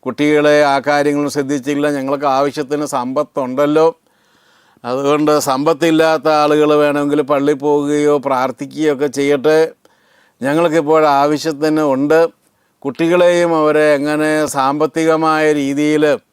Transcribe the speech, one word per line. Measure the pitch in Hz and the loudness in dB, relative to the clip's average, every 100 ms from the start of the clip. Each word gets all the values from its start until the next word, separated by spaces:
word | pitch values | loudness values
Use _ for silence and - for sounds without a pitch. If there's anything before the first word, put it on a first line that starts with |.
| 127 | -8
കുട്ടികളെ | 117 147 151 147 147 147 | -2 0 2 4 4 4
ആ | 139 131 | 0 0
കാര്യങ്ങൾ | 147 147 143 147 143 | 0 0 -2 -4 -4
ശ്രദ്ധിച്ചില്ല. | 135 143 127 143 147 143 | -4 -4 -4 -2 -2 -4
"ഞങ്ങൾക്ക് | 135 143 143 135 | -4 -4 -2 0
ആവശ്യത്തിന് | 143 143 131 147 151 135 | -2 -4 -6 -6 -4 -6
സമ്പത്തുണ്ടല്ലോ, | 123 131 151 - 127 127 147 151 160 165 _ _ _ _ _ _ _ _ 120 | -4 -4 -4 -6 -6 -2 0 2 2 0 _ _ _ _ _ _ _ _ -8
അതുകൊണ്ട് | 127 139 147 151 - 139 | -4 0 0 2 0 0
സമ്പത്തില്ലാത്ത | 131 151 151 165 160 160 156 143 151 | -2 0 0 0 2 2 2 0 0
ആളുകൾ | 151 151 151 147 | 2 2 2 2
വേണമെങ്കിൽ | 147 143 143 147 139 | 2 0 -2 -2 0
പള്ളിയിൽ | 143 143 147 | 0 0 -2
പോവുകയോ | 143 147 143 147 147 147 135 | 0 0 0 0 0 0 0
പ്രാർത്ഥിക്കുകയോ | 127 131 123 139 135 156 135 | -2 -2 -6 -12 -4 -2 0
ഒക്കെ | 143 131 | -4 -2
ചെയ്യട്ടെ, | 143 143 139 156 160 - _ _ _ _ _ _ 131 | -2 0 2 2 0 -4 _ _ _ _ _ _ -4
ഞങ്ങൾക്കിപ്പോൾ | 151 170 160 147 156 156 139 | 0 0 0 2 2 2 2
ആവശ്യത്തിന് | 143 151 156 143 156 156 151 | 0 -2 -4 -4 -2 0 0
ഉണ്ട്." | 131 147 160 170 _ _ _ _ _ 143 | 0 2 2 2 _ _ _ _ _ -12
കുട്ടികളെയും | 127 165 180 175 175 170 160 | -4 0 2 2 2 0 0
അവരെ | 151 151 151 143 | 0 2 2 0
എങ്ങനെ | 147 151 151 156 147 143 | -2 -2 -2 -2 -2 -2
സാമ്പത്തികമായ | 135 147 151 165 160 160 160 156 156 151 | -2 0 -2 0 0 2 2 2 2 0
രീതിയിൽ | 139 139 151 151 151 127 _ | -2 -2 0 2 2 0 _